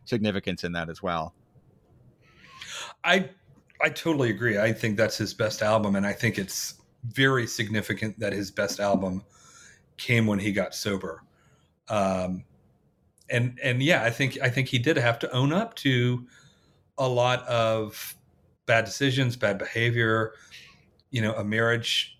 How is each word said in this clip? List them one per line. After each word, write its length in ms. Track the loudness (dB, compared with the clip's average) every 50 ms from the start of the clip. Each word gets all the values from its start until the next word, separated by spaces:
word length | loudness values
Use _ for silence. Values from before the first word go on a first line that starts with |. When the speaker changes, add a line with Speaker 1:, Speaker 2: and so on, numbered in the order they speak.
| _
Speaker 1:
significance 580 | -4 -2 0 0 0 0 -2 -2 -4 -4 -4 -4
in 80 | -6
that 160 | -4 -4 -6 -6
as 140 | -8 -6
well. 320 | -4 -4 -2 -2 -4 -6 -10 _ _ _ _ -20 -20 _ _ _ _ _ _ _ _ -20 _ _ _ _ _ -20 -20 -20 -20 -18 -16 -14 -12 -12 -12 -14 -12 _ 2
Speaker 2:
I, 260 | 4 4 4 2 0 -8 _ _ _ -20 _ _ _ _ 0
I 100 | 0 0
totally 400 | 0 0 0 0 2 2 2 2
agree. 280 | 2 0 0 0 2 2
I 140 | 2 2
think 240 | 0 0 -2 -2 0
that's 200 | 2 0 0 0
his 160 | -2 -4 -4
best 300 | -2 -2 -2 -2 -2 0
album, 320 | 2 2 2 2 2 2 0
and 120 | 0 0
I 60 | -2
think 260 | -2 -2 -2 0 0 -2
it's 360 | -4 -6 -6 -8 -8 -8 -10 -14 _ _ _ _ -14
very 420 | -6 0 2 4 4 4 2 0
significant 720 | -2 -4 -4 -4 -2 -2 -2 -2 -2 -4 -4 -4 -6 -4 -4
that 140 | -4 -4
his 180 | -2 -4 -6 -4
best 300 | -4 -4 -4 -2 -2 -2
album 420 | 0 0 2 2 0 -2 -4 -6 -8 -12 -18 -20 -20 -20 -20 -20 -20 -20 -20 _ _ _ _
came 300 | -8 -2 2 2 4 4
when 140 | 2 2 0
he 100 | 0 -2
got 240 | 0 -2 -2 -4 -6
sober. 480 | -6 -4 -4 -4 -4 -4 -8 -12 -12 -16 _ _ _ _ _ _ _ _ _ _ _ _ -4
Um, 560 | 0 0 2 2 0 0 -2 -4 -4 -6 -10 -14 _ _ _ _ _ _ _ _ _ _ _ _ _ _ _ -2
and, 300 | 0 0 0 0 -2 -2
and 180 | -2 -2 0 2
yeah, 220 | 4 4 4 4
I 80 | 2 0
think, 280 | 0 0 0 -2 0 0
I 80 | 0 0
think 160 | 0 0 0
he 140 | 0 0 2
did 160 | 2 2 2
have 240 | 2 2 2 0 0
to 100 | -2 -4
own 220 | 0 0 2 2
up 240 | 2 0 0 -2 -4
to 500 | -2 0 2 2 4 2 2 0 -2 -6 -10 -20 -20 -20 -20 _ _ _ _ _ _ _ _ _ -2
a 100 | -2 0
lot 380 | 2 2 2 2 2 0 -2
of 680 | 0 0 2 2 2 2 0 -2 -4 -8 -12 -14 -14 -16 -18 _ _ _ _ _ _ _ _ _
bad 200 | 2 4 4 2
decisions, 500 | 0 -2 0 0 2 2 2 2 0 0
bad 200 | 0 0 0 0
behavior, 760 | 0 -4 -4 -2 0 2 2 2 2 2 4 2 2 0 -2 -6 -12 -20 -20 -20 -20 -20 -20 -20 _ _ _ _ _ _ _
you 120 | -2 -2
know, 120 | 0 0 0
a 100 | -2 -2
marriage, 760 | 0 0 2 2 2 2 0 0 -2 -2 -2 -2 -4 -8